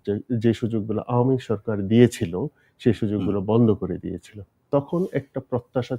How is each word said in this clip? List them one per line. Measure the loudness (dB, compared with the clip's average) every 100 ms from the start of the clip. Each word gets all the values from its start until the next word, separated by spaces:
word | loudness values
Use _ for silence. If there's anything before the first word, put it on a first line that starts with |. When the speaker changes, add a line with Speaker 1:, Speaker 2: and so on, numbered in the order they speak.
| -6
Speaker 1:
যে, | -6 -4 0
যে | 0
সুযোগগুলো | 0 -2 -4 -4 -6 -2
আওয়ামী | 0 2 0
সরকার | -2 -6 -4 -6 2
দিয়েছিল, | 6 6 4 -6 -4 -8 -10 _ _
সেই | 0
সুযোগগুলো | 0 -2 -2 -2 -2
Speaker 2:
হুম। | 0
Speaker 1:
বন্ধ | 4 4
করে | 2 -2 -6
দিয়েছিল। | -8 -10 -14 -20 -20 _ _
তখন | -2 0 -4 -4
একটা | -6 -8 -10
প্রত্যাশা | -6 -6 -4 -6 -4